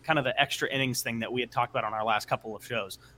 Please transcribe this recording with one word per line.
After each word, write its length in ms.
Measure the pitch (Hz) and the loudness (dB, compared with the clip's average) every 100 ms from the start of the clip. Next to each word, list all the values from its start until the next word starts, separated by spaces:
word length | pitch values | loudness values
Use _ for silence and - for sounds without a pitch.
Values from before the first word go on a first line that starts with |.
kind 140 | - 156 | 0 2
of 80 | 127 | 2
the 140 | - | 2
extra 320 | 139 - 147 | 2 0 0
innings 300 | 135 131 123 | 2 0 0
thing 180 | 127 113 | -2 -2
that 120 | 113 | -2
we 100 | 123 | -2
had 100 | 120 | -2
talked 200 | - 120 | 0 0
about 120 | 131 | 0
on 100 | 110 | -2
our 100 | 110 | 0
last 240 | 110 107 - | 2 2 0
couple 280 | 131 113 101 | -4 -4 -10
of 100 | - | -6
shows. 340 | 120 98 - - | -4 -4 -8 -20